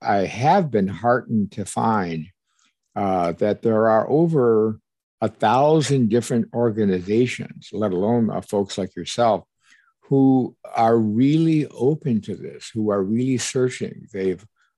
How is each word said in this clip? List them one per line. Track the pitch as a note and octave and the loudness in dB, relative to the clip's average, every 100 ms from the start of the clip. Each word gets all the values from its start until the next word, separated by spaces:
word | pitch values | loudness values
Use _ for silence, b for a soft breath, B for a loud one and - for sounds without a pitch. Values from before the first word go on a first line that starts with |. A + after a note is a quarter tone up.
I | A#2 G2+ F2+ | -2 -2 -2
have | F#2+ C#3+ G3 D#3+ | -2 2 2 2
been | A2+ F#2+ | -2 -2
heartened | F2 A#2+ B2 - A2+ G2 | -2 0 0 0 -2 -2
to | - F#2+ | -6 -8
find, | A#2 A2+ G#2+ F2 D#2+ D#2+ _ _ _ _ _ _ G#2+ | -4 0 0 -2 -6 -10 _ _ _ _ _ _ -6
uh, | G2+ F#2 E2+ | -2 0 -2
that | E2 G#2 G2 | -2 -2 0
there | A#2 G#2+ A2 | 0 2 4
are | A2 - | 2 2
over | D3 E3+ D#3 A#2+ A2 A2 G#2+ _ _ _ - | 0 2 2 2 4 2 -2 _ _ _ -6
a | A2 | -6
thousand | - G#2+ B2+ D3 D#3+ C3 C#3 A2+ | -2 0 4 4 2 2 2 2
different | A#2 - A#2+ - | 0 0 -2 -2
organizations, | A#2 A#2+ G#2+ G2+ F#2 F2+ A2 B2 - - - - | -2 -2 0 0 0 0 2 2 -2 -12 -16 -14
let | G2+ G#2+ | -4 -2
alone, | F2+ G#2 A#2+ G#2+ | 0 0 0 0
uh, | F#2 | -2
folks | - G#2 G2 - | -4 -2 -2 -4
like | F#2+ - | -8 -8
yourself, | E2 - A#2 F#2+ - _ b b b b | -10 0 2 0 -4 _ b b b b
who | - C3+ C3+ C3 A#2 _ - B2 | -2 2 4 4 0 _ -10 0
are | A2+ A#2 | 2 4
really | G#2+ A2 C3+ D#3 E3 D#3 C3+ | 2 2 2 2 2 0 -2
open | - B2+ D3+ C#3+ A2 | -2 -2 0 -2 -2
to | G2+ E2+ | -4 -12
this, | E2+ - - | -12 -16 -12
who | A2+ G#2+ | -6 -2
are | G2+ | 0
really | F#2+ A2+ B2+ B2+ | 0 -2 -2 -2
searching. | - C3 B2+ - - - - | -4 -2 -2 -4 -10 -12 -16
They've | G2 F#2+ F2 - _ _ | -6 -4 -4 -10 _ _